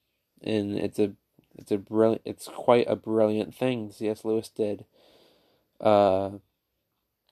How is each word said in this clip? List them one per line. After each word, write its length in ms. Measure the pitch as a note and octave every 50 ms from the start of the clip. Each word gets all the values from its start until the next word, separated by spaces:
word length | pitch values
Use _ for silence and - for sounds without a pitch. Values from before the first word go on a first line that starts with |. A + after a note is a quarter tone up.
| _ _ _ _ _ _ _ _ -
and 340 | - A2 G#2+ G2+ G2+ G2+
it's 220 | G#2 - G2+ - -
a, 140 | G#2 G2+ G2+ - _ _ _ _ _ _ _
it's 160 | - - - G#2+
a 60 | G2+
brill-, 420 | G2 - G#2+ A2 A2 A2+ A2+ - -
it's 240 | A2 G2+ - - -
quite 380 | - - - - A#2+ A#2+ A#2
a 100 | - A2
brilliant 580 | G2+ - A2 A2 A2 G#2+ G#2+ G#2+ G#2+ G2+ D#2+ D#2+
thing 360 | - B2 C3 B2+ A#2+ G#2+ G#2
C 180 | G2+ - A2 G#2+
S 160 | G#2+ - -
Lewis 240 | A2 A2 A2 A2 -
did. 360 | - - A2 G#2 G2+ G2 - - _ _ _ _ _ _ _ _ _ _ _ _ _ _ _ _ _ -
Uh, 520 | - A2+ G#2+ G2+ G2+ G2 F#2+ F#2+ G2 G2 G2+ G2+ - _ _ _ _ _ _ _ _ _ _ _ _ _ _ _ _ _